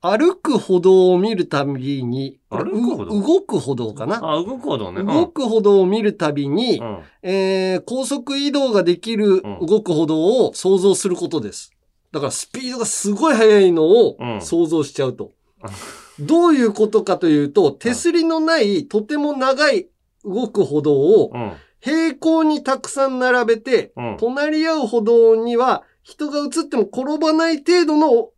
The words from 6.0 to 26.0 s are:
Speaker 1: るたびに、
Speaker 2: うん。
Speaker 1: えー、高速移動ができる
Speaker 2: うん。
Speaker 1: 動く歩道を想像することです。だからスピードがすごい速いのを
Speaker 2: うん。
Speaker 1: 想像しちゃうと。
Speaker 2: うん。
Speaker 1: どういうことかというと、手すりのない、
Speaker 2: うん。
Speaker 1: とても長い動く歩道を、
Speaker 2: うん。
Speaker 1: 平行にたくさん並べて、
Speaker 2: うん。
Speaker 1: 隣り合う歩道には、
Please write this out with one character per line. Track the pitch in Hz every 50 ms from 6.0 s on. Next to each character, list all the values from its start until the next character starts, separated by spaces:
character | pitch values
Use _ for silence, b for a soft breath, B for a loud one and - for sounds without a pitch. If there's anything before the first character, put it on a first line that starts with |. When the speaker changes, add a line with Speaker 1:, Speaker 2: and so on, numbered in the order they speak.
| 208
Speaker 1:
る | 208 -
た | - 175 151 143
び | 143 143 139
に、 | 143 196 247 247 190 113
Speaker 2:
う | 117
ん。 | 113 101 87 78 B B B
Speaker 1:
え | - 185 190 190 190 190 190 190 185 185 185
ー、 | 180 -
高 | - 240 262 269
速 | - 277 269 - - 277
移 | 277 285 285
動 | 277 285 277 262 220
が | 196 175
で | 170 175
き | 175 - 226 233
る | 208 214 208 190 190 196
Speaker 2:
う | 208 196 180 160
ん。 |
Speaker 1:
動 | 160 202 214
く | 214 185 175
歩 | 151 165
道 | 151 156 160 160 185 233 262 202
を | 131 -
想 | - - 185 196
像 | 190 180 202 185
す | - -
る | 196 180
こ | 170 180 147
と | 165 151
で | 110 101 -
す。 | - - _ _ _ _ _ _ _ _ _
だ | - 151
か | 143
ら | 127
ス | - - - _
ピ | - 247 262 254
ー | 254
ド | 247
が | 226
す | 208 - - - 202
ご | 208 196 294 320
い | 277
速 | 220 226 214 214 208
い | 196 185
の | 170 165 156
を | 160 196 240 220 151 - -
Speaker 2:
う | 123 123 113
ん。 | 101
Speaker 1:
想 | 90 - - 170 170
像 | 156 160 160 143
し | 139 -
ち | -
ゃ | 139
う | 131 113
と。 | - 98 87 _ _ _ _ _ _ - 104 98 B B B B B B B B B
Speaker 2:
う | 147
ん。 |
Speaker 1:
ど | 147 311 339 349
う | 349 311
い | 262 240
う | 220 208
こ | - 214
と | 208 214 214 185
か | - 180
と | 175 - 165
い | 151 147 143
う | 143
と、 | 143 - 180 143
手 | - - - 226 247
す | 240 - 339
り | 330 339 320
の | 330 330 320
な | 311 320 330 320
い、 | 226 202 202 170
Speaker 2:
う | 143
ん。 |
Speaker 1:
と | - - 214 214
て | - 302
も | 294 285 294 294
長 | 269 254 269 269 254 302 294
い | 262 196 - _ _ _ _ _ _ _ _
動 | 208 180 220 254 233
く | - 208 180
歩 | 139 143 151
道 | 139 151 147 135
を、 | 139 160 214 202 135 113 -
Speaker 2:
う |
ん。 | 123 117 101 85 78 B B B B
Speaker 1:
平 | _ 247 302 320 330 330 285
行 | - - 320 320 320 320
に | 311 302 294 294
た | 262 269
く | 262 - -
さ | - 277 269
ん | 269 262 254
並 | 254 254 247 247 240 220 233
べ |
て、 | 220 226 262 254 196 - - _
Speaker 2:
う | -
ん。 | 123 117 101
Speaker 1:
隣 | 82 220 233 254 277 294 302 311 311
り | 311
合 | 330 320 311 262
う |
歩 | 214 - 233
道 | 208 214 233 233 226 226 226
に | 220 226 240 240
は、 | 233 254 254 202 - b b b b